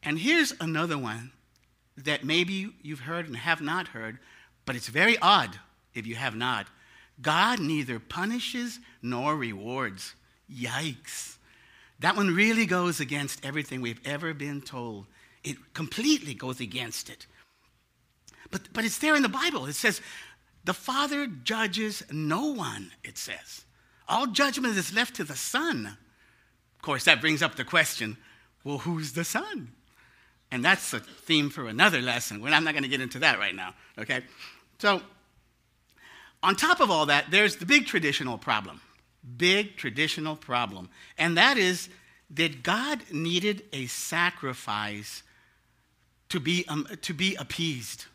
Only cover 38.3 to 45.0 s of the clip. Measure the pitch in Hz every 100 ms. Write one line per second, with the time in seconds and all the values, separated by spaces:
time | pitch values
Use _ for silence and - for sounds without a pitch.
38.3 | 113 - 110 95 73 - _ _ _ 127
39.3 | 123 175 196 208 - 131 113 156 - 156
40.3 | 151 - 123 117 95 90 - - - 160
41.3 | 170 233 269 185 180 - - - _ _
42.3 | 147 165 139 123 202 269 294 - 151 165
43.3 | 175 202 208 - 139 127 - - 160 175
44.3 | - 135 123 - 104 107 104